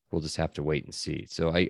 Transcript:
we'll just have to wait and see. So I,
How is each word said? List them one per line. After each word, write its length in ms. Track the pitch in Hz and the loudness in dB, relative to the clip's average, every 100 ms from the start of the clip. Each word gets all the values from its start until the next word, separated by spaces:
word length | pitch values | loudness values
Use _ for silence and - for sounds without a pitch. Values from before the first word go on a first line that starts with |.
| _ | _
we'll 120 | 85 | -2
just 140 | 78 - | -2 -2
have 160 | 80 | -2
to 80 | - | -2
wait 220 | 73 76 | 0 0
and 100 | - | -2
see. 320 | - - 76 - | -8 -4 -6 -6
So 220 | - 82 | 0 2
I, 180 | 85 92 | 4 4